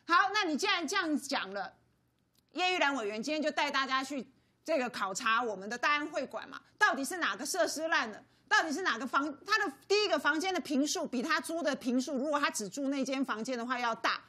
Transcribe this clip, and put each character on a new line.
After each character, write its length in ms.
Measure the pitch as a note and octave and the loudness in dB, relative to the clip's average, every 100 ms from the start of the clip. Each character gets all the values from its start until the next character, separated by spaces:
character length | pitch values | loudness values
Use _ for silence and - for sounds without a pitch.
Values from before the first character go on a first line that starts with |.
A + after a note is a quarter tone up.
| - | 2
好， 80 | F4 G4 | 4 4
那 120 | G#4 | 2
你 120 | F#4+ D4 | 0 0
既 100 | G#4 | 2
然 200 | F#4 D4+ | 0 0
这 80 | |
样 220 | G4 E4 D4 | 0 0 -2
讲 340 | - A#3+ F#3+ | -2 -4 -4
了， 200 | G3 F3 - _ _ _ _ _ _ _ | -6 -8 -12 _ _ _ _ _ _ _
叶 220 | D4 F#4 | -2 0
玉 40 | F4+ | 4
兰 160 | C#4+ | 2
委 140 | C4+ G#3 | 0 -4
员 120 | G#3+ | -4
今 120 | A3 | -4
天 100 | D#4 | -2
就 80 | D4+ | -2
带 180 | D4 D4 | 0 0
大 160 | C4+ | 0
家 200 | C4 C4 | 0 -2
去 200 | C#4 C#4 - _ _ _ | -2 -6 -8 _ _ _
这 140 | - D#4 | -2 0
个 100 | B3 | 0
考 240 | - G3 | -2 -4
察 300 | F#3+ A#3 A3+ | 0 2 2
我 140 | B3 F#3+ | 2 -4
们 120 | G3+ | -6
的 80 | A#3+ | -2
大 180 | D4+ | 2
安 120 | D4 D4+ | 2 0
会 180 | F4 | -4
馆 240 | C4 G#3 E3 | -6 -8 -12
嘛， 120 | - _ - | -16 _ 2
到 160 | G4 | 2
底 100 | D#4+ | 4
是 120 | C#4 F4+ | -2 -2
哪 180 | C4 | -2
个 100 | G3+ | -2
设 220 | - - G#3 | -4 0 0
施 220 | C#4+ D#4+ | 0 0
烂 200 | D#4+ A#3 | 0 0
了？ 100 | G3 - _ - | -6 -18 _ 2
到 140 | F4+ | 2
底 100 | E4 | 2
是 100 | D4 | 0
哪 140 | F#4 - | 0 -2
个 80 | |
房， 200 | C4+ C#4 D4+ - | 0 0 0 -6
他 140 | - G#4+ | 0 0
的 140 | F#4+ - - | 0 -4 2
第 160 | G4+ | 4
一 40 | G4+ | 4
个 80 | D#4 | 2
房 220 | D4+ D#4 | 2 2
间 160 | F#4+ | 2
的 60 | F4+ | 0
坪 260 | - C#4 D4 | 0 0 2
数 180 | F#4+ | 0
比 160 | C#4+ B3 | -2 -2
他 200 | D4+ D#4+ | 0 0
租 200 | - E4 | 0 -2
的 140 | D4 | 0
坪 260 | C4 - B3+ | -2 0 0
数， 160 | C4 C4+ | 0 -2
如 140 | D4+ | 0
果 80 | D4 | 0
他 100 | C#4+ | 0
只 200 | C#4 G3+ | -2 -6
住 220 | - C4+ | -4 -2
那 140 | C#4 | -2
间 200 | C4 C4+ | -2 -2
房 180 | B3+ G#3+ | -2 -2
间 160 | A3+ B3 | -4 -4
的 80 | A#3+ | -4
话 100 | B3+ | -2
要 160 | A#3+ | -2
大， 280 | A3+ B3+ F#3+ | 0 -2 -2